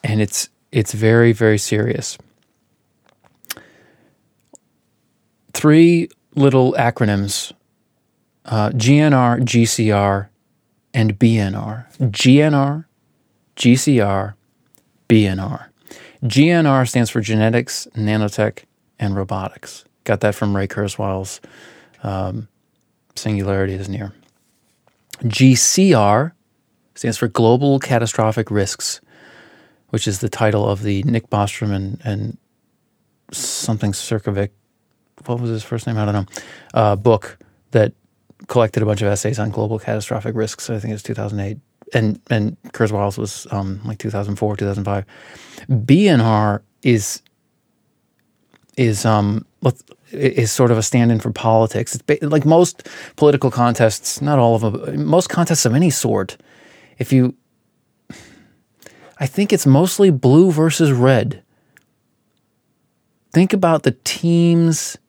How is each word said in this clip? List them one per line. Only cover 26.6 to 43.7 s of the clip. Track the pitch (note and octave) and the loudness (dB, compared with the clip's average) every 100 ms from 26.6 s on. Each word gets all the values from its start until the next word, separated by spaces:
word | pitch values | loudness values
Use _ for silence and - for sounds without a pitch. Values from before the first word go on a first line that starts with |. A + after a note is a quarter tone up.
| _ _ _ - | _ _ _ -8
stands | A#2 A2 | -6 -4
for | A#2 | -4
Global | - A2+ B2 C#3+ C3+ | 0 2 4 2 0
Catastrophic | - B2 A2+ - A2 A2 G#2+ | 0 -2 -2 -2 -2 -2 -4
Risks, | G#2 F#2+ - - - _ _ - - - _ _ _ _ | -2 -4 -6 -10 -12 _ _ -20 -20 -20 _ _ _ _
which | A2+ - | -4 -4
is | G2 | -4
the | A#2 | -6
title | - A2 G#2 A2 | 0 0 2 0
of | G2+ | -2
the | G#2+ G2 | -2 -2
Nick | A#2+ A#2 - | -2 -2 -2
Bostrom | G#2 G2+ - G#2+ | -2 -2 -4 -6
and, | G2 G2 G#2+ | -4 -6 -8
and | - G#2 G#2+ - _ _ _ _ _ _ _ _ _ | -8 -6 -8 -12 _ _ _ _ _ _ _ _ _
something | - - - - A2 G#2 | -12 -10 -8 -6 -4 -4
Cirkovic, | G2 - A2 G#2 G2 G2+ _ _ _ _ _ _ _ - | -6 -6 -6 -4 -4 -6 _ _ _ _ _ _ _ -8
what | A#2+ | -6
was | A#2+ | -4
his | A2 | -6
first | - A#2 - | -6 -8 -6
name? | A2+ | -4
I | G#2 | -2
don't | |
know. | G#2 G2 - - - - | -2 -4 -12 -18 -20 -6
Uh, | - G#2+ G2+ | 0 0 2
book | A2+ A2 - - _ _ _ | 2 2 0 -20 _ _ _
that | A#2 G#2 - _ _ _ _ - | 0 0 -2 _ _ _ _ -4
collected | B2 A2 - | 0 0 0
a | G#2+ | -2
bunch | G2+ | -2
of | G#2 | -2
essays | G2+ G#2 G#2+ | -2 -4 -4
on | A2 | -6
global | G#2+ G#2+ A2 | -4 -6 -6
catastrophic | - A2 G#2 A2+ G#2 G#2+ | -6 -8 -6 -8 -6 -6
risks. | A2 - - | -6 -8 -10
I | A2+ | -8
think | A2+ | -8
it | |
was | G#2+ | -10
two | - | -10
thousand | A2+ G#2 G#2 | -8 -6 -6
eight. | G2+ G#2 _ _ - | -8 -10 _ _ -6
And, | A#2+ A2+ - _ | -2 -2 -4 _
and | A2+ G#2 - - | -2 -2 -6 -18
Kurzweil's | - A2 G2+ G2+ G2+ | -2 -2 0 -4 -4
was, | G#2+ - - | -10 -10 -10
um, | G2+ G2 | -8 -6